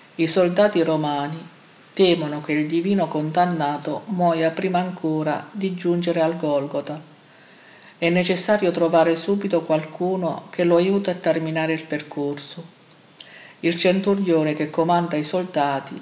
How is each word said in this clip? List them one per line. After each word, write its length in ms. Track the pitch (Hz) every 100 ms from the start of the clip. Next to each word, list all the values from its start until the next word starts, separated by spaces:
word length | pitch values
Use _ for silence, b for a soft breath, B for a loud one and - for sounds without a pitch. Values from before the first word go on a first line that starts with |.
| B -
I 100 | 160
soldati 560 | 190 175 180 208 180
romani 600 | 160 156 151 143 143 165 - - - - -
temono 480 | - 185 165 151 147
che 120 | 151
il 160 | 151 151
divino 400 | 170 185 196 156
condannato 960 | 156 156 170 180 165 143 147 156 143 -
muoia 420 | 180 175 165 160
prima 260 | 160 190 180
ancora 720 | 185 175 160 156 151 147 -
di 220 | 208 190
giungere 480 | 180 175 175 170 170
al 160 | 160 170
Golgota. 640 | 151 143 143 143 143 151 - - B B B B B B B B
È 120 | 170
necessario 600 | 180 180 180 - 208 185
trovare 460 | - 165 165 160 165
subito 480 | - 202 196 170
qualcuno 840 | 165 156 156 - 180 190 165 - -
che 140 | - 175
lo 100 | 170
aiuti 340 | 185 196 196
a 60 | 175
terminare 580 | 170 165 160 160 160
il 80 | 156
percorso. 800 | - 151 - - 143 143 - - - - - - - B B B B B
Il 140 | 165 175
centurione 800 | 185 190 202 196 185 160 156
che 160 | 151 151
comanda 480 | - 165 175 170 151
i 60 |
soldati 760 | 151 180 180 151 143 135 - -